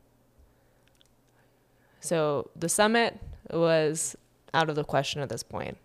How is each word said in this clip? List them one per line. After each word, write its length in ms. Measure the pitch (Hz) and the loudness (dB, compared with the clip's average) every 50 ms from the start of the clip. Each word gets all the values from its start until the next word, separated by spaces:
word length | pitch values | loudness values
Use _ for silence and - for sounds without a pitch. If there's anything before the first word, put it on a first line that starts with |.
| _ _ _ _ _ _ _ _ - _ _ _ _ _ _ _ _ _ _ _ _ _ _ _ _ _ _ _ _ _ _ _ _ _ _ _ _ _ _ _ | _ _ _ _ _ _ _ _ -20 _ _ _ _ _ _ _ _ _ _ _ _ _ _ _ _ _ _ _ _ _ _ _ _ _ _ _ _ _ _ _
So 480 | - - 175 160 151 147 143 127 - - - | -4 -2 0 2 2 2 2 0 -2 -6 -6
the 140 | 165 165 170 | -6 -4 0
summit 500 | - - 208 214 226 233 233 - - - - - - - - - | 2 4 4 4 4 2 2 0 -2 -6 -12 -16 -16 -16 -10 -4
was 640 | - 165 165 165 165 160 156 151 160 165 - - - - _ _ _ _ _ - - | 0 2 4 4 4 4 4 2 0 -2 -4 -6 -8 -12 _ _ _ _ _ -2 0
out 160 | 139 160 156 | 2 2 2
of 60 | 147 | 0
the 80 | 147 147 | -2 -2
question 380 | - - 139 139 - - 147 | 0 0 0 0 0 -4 -6
at 80 | 139 - | -6 -6
this 140 | 120 - - | -6 -8 -8
point. 340 | - 110 - - - - - | -8 -10 -8 -8 -8 -10 -14